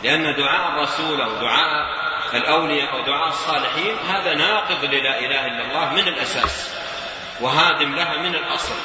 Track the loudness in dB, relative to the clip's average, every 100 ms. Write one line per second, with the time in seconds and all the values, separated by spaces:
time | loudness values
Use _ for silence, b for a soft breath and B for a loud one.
0 | 2 2 2 2 2 2 2 0 0 0
1 | 0 0 0 0 2 4 4 2 -2 -2
2 | -2 -2 -2 0 2 2 2 0 0 -2
3 | 0 0 0 -2 -2 0 0 -2 -2 -2
4 | -2 -2 0 2 2 2 0 -2 0 0
5 | 2 0 0 -2 -2 -4 -2 -2 0 0
6 | 0 -2 -2 0 0 -2 -6 -8 -8 -8
7 | -8 -10 -10 -4 0 4 6 4 0 0
8 | -2 0 -2 -2 -2 -2 -2 -4